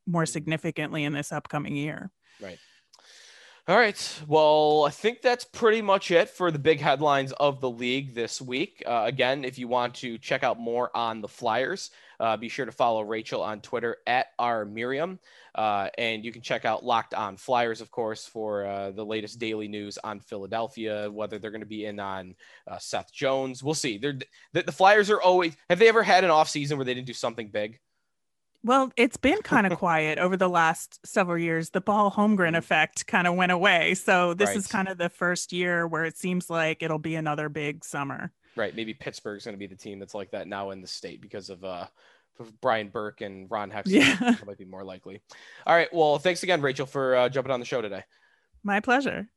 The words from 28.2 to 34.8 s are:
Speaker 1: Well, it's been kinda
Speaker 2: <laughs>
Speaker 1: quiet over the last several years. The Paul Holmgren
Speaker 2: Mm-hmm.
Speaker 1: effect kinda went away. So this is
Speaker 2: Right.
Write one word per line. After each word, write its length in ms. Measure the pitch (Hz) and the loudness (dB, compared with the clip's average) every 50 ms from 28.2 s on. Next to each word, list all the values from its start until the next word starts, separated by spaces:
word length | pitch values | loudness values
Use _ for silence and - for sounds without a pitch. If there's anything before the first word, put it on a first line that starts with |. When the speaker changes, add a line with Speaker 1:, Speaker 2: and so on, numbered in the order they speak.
| _ _ _ _ _ _ _ _ | _ _ _ _ _ _ _ _
Speaker 1:
Well, 300 | - 220 262 269 262 247 - | 0 2 4 4 2 2 2
it's 200 | - 233 - - | 2 2 2 2
been 240 | - - 269 370 427 | 0 2 2 2 2
kinda 320 | - - 294 240 202 185 175 | 0 2 4 4 4 4 0
Speaker 2:
<laughs> 0 | |
Speaker 1:
quiet 420 | - 202 170 160 156 156 156 151 - | 0 0 2 2 2 2 0 0 0
over 180 | 180 180 190 | 0 0 2
the 120 | 180 190 180 | 2 0 2
last 520 | 175 170 165 160 170 - - - - - - | 4 4 4 2 2 -2 -6 -16 -18 -20 -10
several 320 | - - 214 185 175 170 170 | -4 0 0 2 2 0 -2
years. 320 | 170 165 160 160 165 - | 0 0 0 -2 -2 -2
The 100 | - 185 | -4 -4
Paul 300 | - 220 202 214 208 196 | 0 2 2 4 4 4
Holmgren 380 | 196 208 208 214 214 185 175 160 | 4 4 4 4 4 4 4 2
Speaker 2:
Mm-hmm. 80 | 165 | 2
Speaker 1:
effect 500 | 165 160 - 175 156 160 - - - - | 0 0 2 4 4 2 2 0 -8 -4
kinda 260 | - 226 190 175 175 | 0 2 2 4 4
went 180 | 175 185 185 180 | 2 2 2 2
away. 420 | 180 170 190 202 180 165 160 165 185 | 2 4 4 4 6 6 4 2 0
So 400 | - - 214 190 180 180 175 170 | 0 2 4 4 4 4 2 2
this 160 | 185 202 202 | 2 2 2
is 220 | 196 202 196 - | 2 -2 -4 -2
Speaker 2:
Right. 140 | - 196 | -2 -2